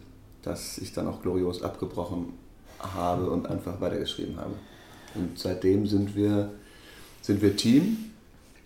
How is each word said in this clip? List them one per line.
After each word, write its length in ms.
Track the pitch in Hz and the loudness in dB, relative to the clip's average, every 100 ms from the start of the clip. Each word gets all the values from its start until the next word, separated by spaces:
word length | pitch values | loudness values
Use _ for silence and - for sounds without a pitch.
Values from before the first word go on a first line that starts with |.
| - - - - | -18 -20 -20 -12
das 380 | - 87 - - | -8 -8 -8 -10
ich 160 | 98 | -8
dann 120 | - 85 | -6 -6
auch 140 | 82 | -4
glorios 420 | 90 90 90 87 | -2 0 0 -2
abgebrochen 680 | 87 - 92 - 87 90 87 - - - - - | -6 -6 -8 -6 -6 -4 -6 -10 -18 -20 -20 -14
habe 500 | 95 90 87 90 90 | -10 -2 0 0 0
und 180 | 90 - | 0 -2
einfach 320 | 90 - 92 | -4 -6 -4
weitergeschrieben 560 | 90 85 - - - - | -2 -2 -4 -4 -6 -6
habe. 160 | - 101 - - - - - | -8 -10 -14 -20 -20 -20 -12
Und 240 | 87 87 - | -6 -6 -4
seitdem 480 | 95 92 92 101 104 | -4 2 4 4 4
sind 300 | 101 101 101 | 2 2 2
wir, 320 | 104 101 101 - - - - - - - | 2 4 0 -6 -18 -20 -20 -20 -20 -6
sind 220 | - 98 | 0 4
wir 140 | 101 - | 4 4
Team. 420 | 113 135 196 226 - - - - - - | 6 6 6 2 -4 -14 -20 -20 -20 -8